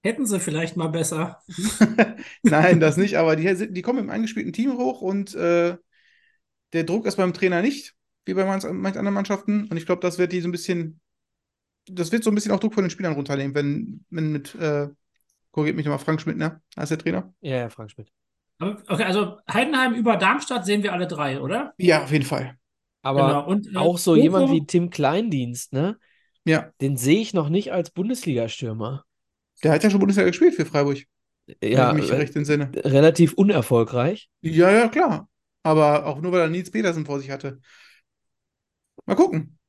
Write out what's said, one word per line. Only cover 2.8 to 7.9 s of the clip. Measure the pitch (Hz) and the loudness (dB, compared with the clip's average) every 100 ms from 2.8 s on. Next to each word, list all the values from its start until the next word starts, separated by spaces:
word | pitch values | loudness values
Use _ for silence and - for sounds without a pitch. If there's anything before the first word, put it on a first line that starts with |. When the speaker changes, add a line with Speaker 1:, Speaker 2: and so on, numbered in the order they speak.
Speaker 2:
das | 156 151 | 6 2
nicht, | 196 160 | 0 2
aber | 165 156 | 2 2
die, | 170 180 220 | 0 -2 -4
die | 180 | -6
kommen | 180 262 | -4 -4
im | - | -4
eingespielten | 220 220 220 185 | -6 -6 -6 -8
Team | 170 262 247 | -4 -4 -2
hoch | 254 247 | -4 -4
und, | 185 196 196 | -6 -4 -6
äh, | - 170 170 175 175 _ _ _ _ _ _ _ _ _ | -4 0 2 0 -4 _ _ _ _ _ _ _ _ _
der | 165 | -4
Druck | 165 202 220 | -2 -2 -2
ist | 196 | -2
beim | 180 | -2
Trainer | 170 214 175 | 0 0 2
nicht, | 226 277 - | 0 -4 -14